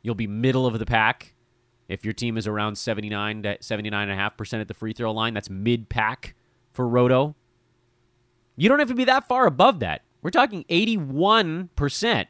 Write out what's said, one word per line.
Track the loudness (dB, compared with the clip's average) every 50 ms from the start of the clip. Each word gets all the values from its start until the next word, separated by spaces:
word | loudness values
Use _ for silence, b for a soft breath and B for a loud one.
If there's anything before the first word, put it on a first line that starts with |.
You'll | _ -6 -4
be | -4 -4 -4
middle | -4 0 0 2 2 4 2
of | 2 0 -2
the | -4
pack | 0 2 4 4 4 2 -2 -8 -20 _ _ _ _ _ _ _ _ _ _ _ _
if | -10 -8 -6
your | -8 -6
team | -4 -4 -4 -4 -4
is | -4
around | -4 -4 -2 -2 -4 -4 -6
seventy-nine | -4 -4 -4 -4 -4 -6 -6 -6 -6 -6 -6 -6 -6
to | -6 -6 -6
seventy-nine | -6 -8 -6 -6 -4 -4 -4 -4 -4 -4
and | -2
a | -2 -2
half | -4 -4
percent | -6 -10 -8 -6 -8
at | -6 -8
the | -10
free | _ -8 -8 -6
throw | -4 -4 -4 -2
line. | 0 -2 -2 -2
That's | -4 -8 -8
mid-pack | -10 -4 0 0 0 0 -2 _ -2 0 0 0 0 -4 -12 -20 -20 _ _ _ _ _ _ _ _
for | -4 -2 2
Roto. | 4 4 4 6 4 4 2 0 -4 _ _ _ _ _ _ _ _ _ _ _ _ _ _ _ _ _ _ _ _ _ _ _ _
You | 2 4 4
don't | 6 6
have | 4 0
to | 0
be | 0 2
that | 2 2 2 2
far | 0 2 4 4
above | 4 4 6 4 4 4 2
that. | -2 -4 -4 -6 _ _ _ _ -10
We're | -2
talking | 2 2 2 2 0 -8 -8 _
eighty-one | 0 0 2 2 0 -2 -2 -4 -2 0 2 4 4 4 4 0 -4 -6 -8 -8 _
percent. | -4 -4 -2 -2 -2 -2 0 0 0 -2 _